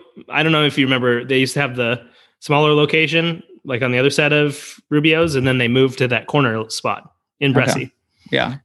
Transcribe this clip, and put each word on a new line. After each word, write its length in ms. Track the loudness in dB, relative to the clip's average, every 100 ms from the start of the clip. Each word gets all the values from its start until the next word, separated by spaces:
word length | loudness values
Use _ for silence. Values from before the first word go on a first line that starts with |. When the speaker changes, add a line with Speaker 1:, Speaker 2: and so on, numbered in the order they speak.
| -12 -20 -8
Speaker 1:
I 120 | -2
don't 120 | 2
know 100 | 2
if 140 | 2 0
you 80 | 0
remember, 400 | 2 0 0 0
they 140 | 0
used 140 | 0 -2
to 40 |
have 160 | -4 -4
the, 260 | -4 -4 -8 _ _ _
smaller 340 | -2 2 4
location, 680 | 2 2 2 0 0 -2 -6 -14 -18
like, 180 | -8 -4
on 100 | -2
the 60 | 0
other 100 | 0
side 240 | 0 0
of 460 | 2 0 -4 -14 -20 _
Rubio's, 460 | 0 2 2 2 0
and 100 | 0
then 100 | 0
they 100 | 2
moved 300 | 2 2 0
to 80 | -2
that 200 | -2 -2
corner 420 | 0 0 -2 -6
spot 420 | -6 -6 -6 -10 _ _ _
in 160 | 0 2
Speaker 2:
Okay. 100 | 2
Speaker 1:
Bresci. 260 | -2 -6 _ _ _ -6
Speaker 2:
Yeah. 260 | -2 -2 -6